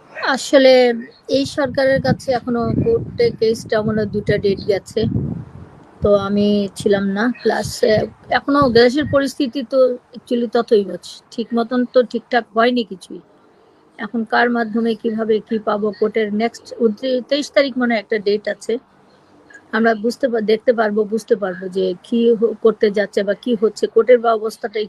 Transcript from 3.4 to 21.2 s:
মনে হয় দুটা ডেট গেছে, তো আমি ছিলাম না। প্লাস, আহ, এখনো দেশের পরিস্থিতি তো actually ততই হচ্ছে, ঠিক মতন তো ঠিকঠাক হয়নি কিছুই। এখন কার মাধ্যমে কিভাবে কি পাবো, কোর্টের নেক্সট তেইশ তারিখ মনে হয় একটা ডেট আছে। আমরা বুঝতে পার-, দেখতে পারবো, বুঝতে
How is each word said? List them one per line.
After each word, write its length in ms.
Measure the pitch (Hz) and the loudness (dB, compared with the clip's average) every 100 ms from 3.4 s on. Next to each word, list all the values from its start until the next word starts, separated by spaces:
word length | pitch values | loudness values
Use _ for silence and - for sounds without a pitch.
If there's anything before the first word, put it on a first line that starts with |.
| 220 226 - 220 | -2 -2 -2 -2
মনে 200 | 214 220 | 0 -2
হয় 80 | 208 | -2
দুটা 280 | 208 202 208 | -4 -2 0
ডেট 300 | 202 190 - | 0 -2 -2
গেছে, 360 | 190 - 226 220 - - - - - - - - - | -4 -2 -4 -2 -2 -4 -8 -12 -18 -20 -20 -20 -2
তো 140 | 208 202 | 2 2
আমি 540 | 196 202 208 208 196 - | 2 0 2 0 -2 -4
ছিলাম 320 | 214 196 196 | 0 0 0
না। 260 | 196 247 240 | -2 -2 -2
প্লাস, 400 | 220 - - - | -2 -2 -4 -2
আহ, 220 | 214 214 214 - - | 2 2 0 -10 -6
এখনো 400 | - - 285 269 | -4 0 2 4
দেশের 340 | 226 247 277 269 | 4 4 2 0
পরিস্থিতি 520 | 277 277 - 269 277 226 | 0 0 -2 -4 -4 -4
তো 240 | 269 254 | 2 2
actually 560 | 247 _ - - 240 233 | 0 _ -18 -6 -4 -2
ততই 340 | 240 226 214 | -2 2 2
হচ্ছে, 400 | 185 180 - - _ | 2 -8 -14 -20 _
ঠিক 160 | - 220 | -10 -4
মতন 320 | 233 226 247 247 | -2 -2 -2 0
তো 180 | 254 | 0
ঠিকঠাক 420 | 240 233 - 240 226 220 | 0 -4 -2 -2 -2 2
হয়নি 280 | 240 247 | 2 2
কিছুই। 360 | 208 185 - 185 _ _ _ _ _ _ _ - | -4 -10 -16 -20 _ _ _ _ _ _ _ -14
এখন 260 | 214 233 | -8 -6
কার 260 | 220 240 240 | -2 0 2
মাধ্যমে 460 | 233 226 226 226 220 | 0 -2 -2 -2 -2
কিভাবে 440 | 233 220 220 214 | -4 -4 0 -2
কি 200 | - 220 | 0 -4
পাবো, 340 | - 214 208 202 | -2 -2 -2 -2
কোর্টের 340 | 220 220 208 | -2 0 -2
নেক্সট 400 | 208 226 - - - 226 208 262 254 233 | -2 -4 -6 -16 -2 -2 0 -2 -4 -2
তেইশ 220 | 285 277 | -4 0
তারিখ 260 | 302 277 247 | 0 0 0
মনে 160 | 240 | 0
হয় 80 | 226 | -2
একটা 180 | - 220 | -2 -4
ডেট 280 | 202 208 208 | 0 -2 -2
আছে। 300 | 196 - 233 _ _ _ _ _ _ _ - - | -8 -6 -6 _ _ _ _ _ _ _ -20 -8
আমরা 240 | 220 226 220 | 0 0 0
বুঝতে 320 | 226 - 262 | -2 -2 -2
পার-, 180 | 226 208 | -2 0
দেখতে 280 | 220 - | 0 2
পারবো, 300 | 226 214 208 | 2 2 0
বুঝতে 320 | 202 220 | -2 -4